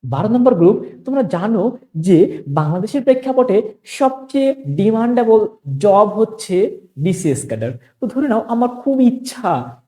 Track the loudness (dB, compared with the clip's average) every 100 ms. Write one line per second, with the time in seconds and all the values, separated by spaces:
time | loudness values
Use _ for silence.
0 | -6 -4 0 4 4 6 4 4 -4 -14
1 | -6 -2 -2 -2 -2 0 -2 -4 _ -6
2 | 2 4 4 0 -4 -2 -2 -2 -4 -2
3 | 2 2 2 0 2 2 0 -10 -18 -2
4 | -2 -2 -6 -2 0 -2 -4 0 0 2
5 | 0 0 4 2 2 -6 -10 -2 2 4
6 | 2 0 -4 -4 -4 -2 -2 -4 _ -4
7 | -2 0 -2 -2 -4 -6 -6 -8 _ _
8 | -6 -4 0 -2 -2 -2 -2 -2 -4 2
9 | 2 2 -10 -6 -2 -2 -4 -16